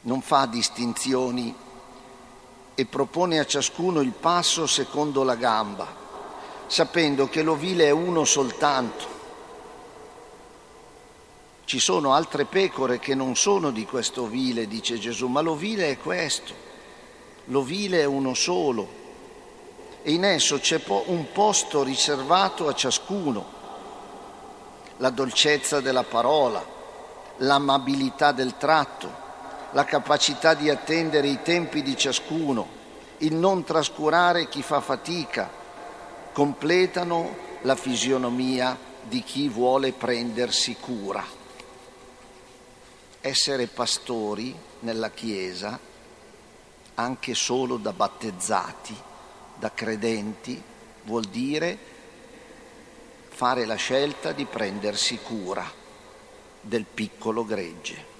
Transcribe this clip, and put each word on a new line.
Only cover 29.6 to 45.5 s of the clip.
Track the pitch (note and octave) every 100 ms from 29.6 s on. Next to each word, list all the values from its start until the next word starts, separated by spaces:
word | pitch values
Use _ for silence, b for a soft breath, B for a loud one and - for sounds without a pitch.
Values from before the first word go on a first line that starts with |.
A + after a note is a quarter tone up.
| -
la | C3+
capacità | D3 D3 C3+ D3 - C3 D#3+
di | D#3+ D3+
attendere | C3+ - E3 D#3+ D3+ C#3+
i | C3+
tempi | - F3 D3+ D3+
di | C#3 C3
ciascuno, | C3+ B2 - D#3+ D3+ A#2+ F2+ - - - - -
il | D#3
non | D#3+ F#3 F#3+ D#3
trascurare | D#3+ D3 - D3+ E3 F3 F3 D3+
chi | D3
fa | B2+ C#3+
fatica, | B2+ C3 - F3 C3+ - F#2+ - - - - - - - -
completano | - C#3+ - D3+ F3+ F#3 F3+ F3 E3+ E3+ - - -
la | - C3
fisionomia | C3+ A#2 A#2 C3 B2 B2 C3 B2+ B2+ C3 - -
di | - B2
chi | - C3+ C#3+
vuole | A2 B2 C3+ C3+
prendersi | B2 B2+ A#2+ A#2+ A2 B2 - - A2+
cura. | - A#2 G2 G2 - - - - - - - - - - - - - - - - - - - -
Essere | C3+ C3 D3 C3+ A#2
pastori | - A#2 - - A#2 G#2 G#2 B2 D#3+ - -
nella | A#2 A2+ G#2+
Chiesa, | - A2+ G2+ F#2